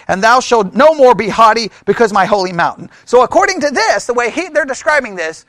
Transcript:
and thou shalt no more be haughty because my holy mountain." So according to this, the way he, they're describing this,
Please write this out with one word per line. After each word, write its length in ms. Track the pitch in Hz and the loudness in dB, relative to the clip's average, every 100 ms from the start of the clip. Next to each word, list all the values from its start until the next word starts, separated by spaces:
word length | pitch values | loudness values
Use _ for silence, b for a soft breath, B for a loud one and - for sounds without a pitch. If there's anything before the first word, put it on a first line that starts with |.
| - | -6
and 160 | 185 | 0
thou 180 | 220 254 | 2 2
shalt 340 | - 233 185 185 | 2 0 0 2
no 180 | 302 | 2
more 220 | 311 254 202 | 6 4 4
be 140 | 208 | -2
haughty 420 | 220 226 220 208 b - | 2 2 2 -4 b -6
because 280 | 196 220 | 0 0
my 120 | 202 202 | 0 0
holy 280 | 208 185 | 0 -2
mountain." 380 | 170 147 120 - b - | -2 -4 -4 -20 b 0
So 180 | 247 | 2
according 380 | 240 330 392 370 | 2 2 0 -2
to 100 | 294 | -4
this, 340 | 277 440 202 - | -2 -2 -2 -2
the 80 | |
way 160 | 240 233 | -4 -4
he, 200 | 302 359 | -6 -6
they're 140 | 302 | -4
describing 520 | 285 - 311 294 240 185 | -4 -6 -2 -2 -4 -10
this, 280 | 160 160 | -10 -10